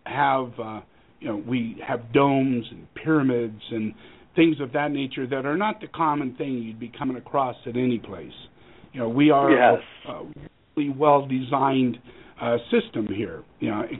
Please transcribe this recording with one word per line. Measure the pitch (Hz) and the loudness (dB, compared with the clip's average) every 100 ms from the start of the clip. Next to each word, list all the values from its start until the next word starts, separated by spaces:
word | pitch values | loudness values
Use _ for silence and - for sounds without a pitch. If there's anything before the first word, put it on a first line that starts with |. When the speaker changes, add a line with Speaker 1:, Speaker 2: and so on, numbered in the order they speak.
Speaker 1:
have, | - 131 143 135 123 120 | -8 -2 0 0 -2 -10
uh, | 110 107 - _ _ - | -10 -12 -16 _ _ -14
you | 127 | -8
know, | 104 110 | -8 -4
we | 127 113 98 - | -4 -4 -8 -8
have | 123 117 | -8 0
domes | 139 139 139 135 123 110 | 2 4 4 2 0 -4
and | 90 - | -12 -20
pyramids | - 156 156 135 120 117 107 - | -8 0 2 2 0 -2 -8 -8
and | 117 107 - - - - | -6 -6 -8 -18 -20 -6
things | - 165 143 | 2 4 4
of | 131 | -2
that | 143 147 | -2 -2
nature | 143 135 143 127 | -2 -6 -6 -4
that | 135 139 | -4 -2
are | 160 | -2
not | 214 208 | -2 -4
the | 156 | -8
common | - 156 147 131 | -2 0 0 -2
thing | 120 143 123 | -6 -6 -6
you'd | 113 110 | -6 -10
be | 117 - | -8 -2
coming | 135 127 | -2 -2
across | - 143 131 - 123 | -4 -2 -2 -4 -6
at | 120 | 0
any | 127 117 | 0 0
place. | - 95 - - - _ - - - | -4 -14 -14 -18 -20 _ -20 -20 -16
You | 139 | -6
know, | 117 | -2
we | 120 151 | 4 6
are | 139 139 | 6 6
Speaker 2:
Yes. | 131 123 - - - - | 6 6 4 0 -18 -14
Speaker 1:
a, | |
a | - 147 147 147 _ _ - | -14 -14 -16 -20 _ _ -4
really | 143 | -4
well-designed, | 135 151 143 135 131 127 139 135 135 127 110 - - - - | 2 6 6 4 -2 0 0 2 4 2 0 -12 -20 -20 -6
uh, | 120 120 - | 0 0 2
system | 233 - 131 104 | 0 0 -4 -4
here, | 95 101 - - - | -4 -6 -8 -16 -6
you | 120 | -4
know, | 107 117 | -4 -6